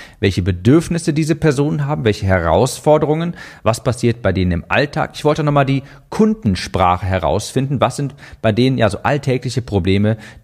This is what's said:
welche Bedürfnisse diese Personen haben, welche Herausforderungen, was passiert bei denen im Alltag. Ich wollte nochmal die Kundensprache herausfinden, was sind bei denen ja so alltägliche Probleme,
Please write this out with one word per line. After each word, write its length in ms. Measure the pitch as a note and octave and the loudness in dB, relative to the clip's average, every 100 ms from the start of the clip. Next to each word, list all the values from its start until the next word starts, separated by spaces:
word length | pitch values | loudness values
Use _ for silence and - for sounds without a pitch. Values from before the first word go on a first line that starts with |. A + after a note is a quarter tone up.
| - - | -20 -2
welche 240 | G2+ F#2+ | -2 0
Bedürfnisse 720 | F#2 F2+ G#2+ D#3+ E3 E3+ E3 | -2 0 4 4 2 -4 -2
diese 240 | D3 D#3 D3 | -2 -2 0
Personen 500 | D#3 C#3 C#3+ D#3+ C#3+ | 0 0 -2 -2 -4
haben, 180 | D3+ | -2
welche 220 | A#2 G2+ F#2+ | -2 0 0
Herausforderungen, 1080 | F#2 E2 E2+ C3 - D3+ D3+ D3+ D#3 E3+ - - - | 2 2 2 2 0 2 4 2 -2 -4 -8 -16 -4
was 220 | A2 A2+ | -2 -2
passiert 360 | B2+ A#2 A#2 A#2 | -4 0 -2 0
bei 120 | G2 | 0
denen 180 | F#2 F2+ | 0 0
im 140 | E2+ - | -2 0
Alltag. 440 | A2 D3 D#3+ - | 0 0 -4 -6
Ich 100 | - | -2
wollte 200 | D3 D#3 | -2 0
nochmal 220 | D3+ C#3+ C3+ | 0 0 0
die 180 | C3+ - - _ | -2 -6 -18 _
Kundensprache 1000 | - A3 A3 G#2+ F2+ - F2 F2+ F2+ F#2+ | 0 0 2 0 -2 -2 0 2 2 0
herausfinden, 760 | F#2 D#2 F#2+ - C3 C3+ B2+ | -2 0 -2 -2 -4 -2 0
was 140 | A2 | -2
sind 220 | - C#3 - - - | -2 -8 -8 -20 -4
bei 80 | A2 | 0
denen 280 | G#2+ C3 B2 | 2 2 2
ja 100 | G#2+ | 0
so 140 | G2+ | 0
alltägliche 580 | A2 D3 C3+ C3 B2+ A#2+ | -2 -2 -2 -2 -2 -6
Probleme, 540 | A#2+ G2+ F#2 G2 G#2 A2 - - | -2 0 2 2 2 -2 -8 -6